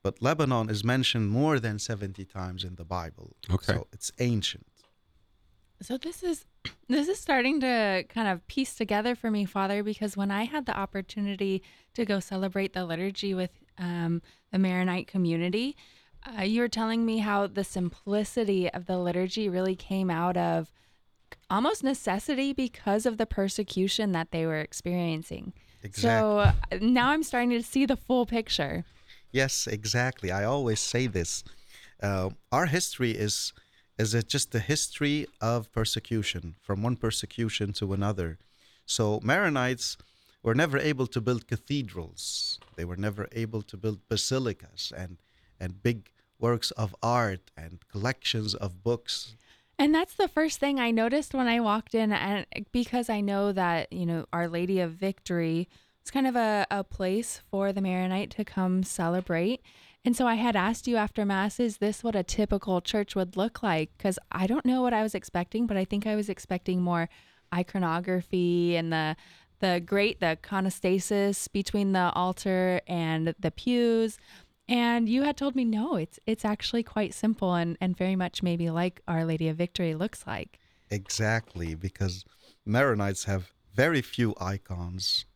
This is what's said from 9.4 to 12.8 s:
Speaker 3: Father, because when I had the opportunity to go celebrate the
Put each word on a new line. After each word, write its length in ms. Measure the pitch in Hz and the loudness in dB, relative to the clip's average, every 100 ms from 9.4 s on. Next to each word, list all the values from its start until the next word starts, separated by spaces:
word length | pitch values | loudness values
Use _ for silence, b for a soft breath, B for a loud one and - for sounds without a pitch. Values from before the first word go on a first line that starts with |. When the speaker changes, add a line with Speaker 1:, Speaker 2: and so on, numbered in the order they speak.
| 190 | 0
Speaker 3:
Father, 380 | 196 196 202 | 0 0 0
because 340 | 208 208 214 196 | -2 -4 -4 -2
when 140 | 196 | -2
I 120 | 202 240 | 0 -2
had 200 | 302 247 | -4 -4
the 120 | - | -4
opportunity 840 | 196 196 190 - 202 196 196 190 B B B | -4 -6 -8 -4 -4 -2 0 -2 B B B
to 100 | - 214 | -4 0
go 140 | 196 | 0
celebrate 540 | - 190 190 196 190 | -2 -4 -2 -2 -2
the 120 | 185 | -4